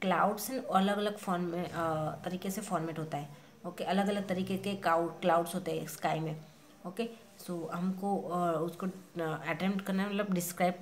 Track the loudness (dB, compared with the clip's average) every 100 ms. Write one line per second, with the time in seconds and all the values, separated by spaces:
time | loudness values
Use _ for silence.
0 | 2 4 4 2 -2 -4 2 4 6 4
1 | 0 -2 0 0 0 -2 -2 0 0 2
2 | 0 -4 -4 -4 -4 -4 -2 -2 0 -4
3 | -4 -4 -6 -12 -20 -14 -10 -6 0 2
4 | 2 0 0 -2 0 -2 -2 0 4 4
5 | 2 2 4 4 4 -2 -2 -4 -4 -2
6 | 0 0 0 -4 -10 -20 -20 -14 -8 -6
7 | -6 -8 -18 -14 -8 -6 -4 -2 -2 0
8 | 0 0 0 0 2 2 0 -2 -6 -6
9 | -10 -4 -2 -2 -2 0 0 0 0 0
10 | 0 0 0 0 0 2 2 2